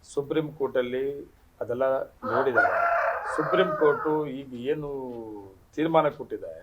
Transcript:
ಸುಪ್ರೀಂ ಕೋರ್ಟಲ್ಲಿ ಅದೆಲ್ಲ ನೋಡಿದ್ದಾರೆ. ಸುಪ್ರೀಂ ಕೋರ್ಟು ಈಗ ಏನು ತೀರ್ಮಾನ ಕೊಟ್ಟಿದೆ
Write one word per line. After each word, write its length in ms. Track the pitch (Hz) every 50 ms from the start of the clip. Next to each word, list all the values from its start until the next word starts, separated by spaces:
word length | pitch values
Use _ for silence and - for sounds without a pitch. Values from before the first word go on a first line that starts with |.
| _ -
ಸುಪ್ರೀಂ 380 | - - 139 135 156 151 156 151 - -
ಕೋರ್ಟಲ್ಲಿ 480 | 139 127 123 131 123 123 123 131 135 139 143 143 160 - - - _ - _ _
ಅದೆಲ್ಲ 260 | 120 - 120 120 131 131 131 135 - - - - - 254 -
ನೋಡಿದ್ದಾರೆ. 440 | - - 135 - - 698 - - - - - - - - - - - - - -
ಸುಪ್ರೀಂ 360 | - 151 147 - 180 185 185 - -
ಕೋರ್ಟು 320 | 160 151 143 147 - 156 156 156 151 147 131 135
ಈಗ 120 | 139 135 127 120 120 131 151
ಏನು 160 | 156 151 143 143 139 131 127 123 117 113 110 107 104 98 95 - - - - -
ತೀರ್ಮಾನ 320 | - 151 165 165 160 151 147 143 -
ಕೊಟ್ಟಿದೆ 340 | - - 113 104 98 85 80 80